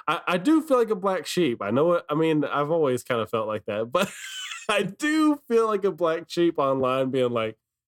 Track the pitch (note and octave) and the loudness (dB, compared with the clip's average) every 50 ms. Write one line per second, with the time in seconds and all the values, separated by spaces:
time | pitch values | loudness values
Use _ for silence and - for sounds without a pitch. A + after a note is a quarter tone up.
0 | - - D#3 E3 - - F3+ F#3 F3+ C#4 D#4+ D#4 D#4 D#4 C4 B3 A#3 G3+ G#3+ F#3+ | -6 -4 -4 -4 -2 -2 -2 0 2 4 2 4 4 2 2 2 2 2 -2 -2
1 | F#3+ G3 F#3+ E3+ D3 - - F3+ E3+ C3 A#2 - G#2 G2+ A2+ C3 D#3 F3 F3 E3+ | -2 -2 -2 -2 -4 -4 0 0 2 2 0 -2 -2 0 2 2 4 4 2 0
2 | - - D3 D#3 D#3+ D#3+ D#3 D3+ C#3+ G#2+ G#2+ C#3+ D3 D3 E3+ E3 D3+ C3+ B2+ A#2+ | 0 -2 0 0 2 2 2 2 0 0 -2 -2 -2 0 0 0 2 2 0 0
3 | - - B2 A#2 G#2+ - - A2 A2 G#2+ G#2+ G#2+ - - G2+ G#2+ A2+ A#2+ B2+ F3 | -2 -2 -2 -2 -2 -2 -2 -4 -2 -4 -6 -6 -6 -6 -4 -4 -4 -2 -2 -2
4 | G3 F#3+ - - - - - - - - - - - - G#3 G3+ G#3 E3+ G3+ - | -2 -2 -6 -10 -14 -14 -12 -12 -12 -12 -12 -8 -4 -2 -2 -2 -2 -4 -6 -4
5 | D4+ D4+ D#4 D#4 D4+ D4+ D4 D4 _ - A#3 A3+ A3+ A3 G#3+ G3 F#3+ G3 E3 D3+ | -2 0 0 2 2 2 2 0 _ 0 2 2 2 2 0 0 0 -2 -2 0
6 | F3 D#3+ D#3+ E3+ E3 - - F3 E3+ E3+ D#3+ - C#3 C3+ C3+ C3+ C3 B2+ B2+ C3+ | 0 0 0 -2 -6 -4 0 2 2 2 2 2 2 2 2 2 0 0 0 0
7 | C3+ C3 B2+ C3 B2 B2 A#2+ A#2 A2 A2 A2 _ _ _ _ _ _ | 0 0 0 0 0 2 0 0 -2 -2 -6 _ _ _ _ _ _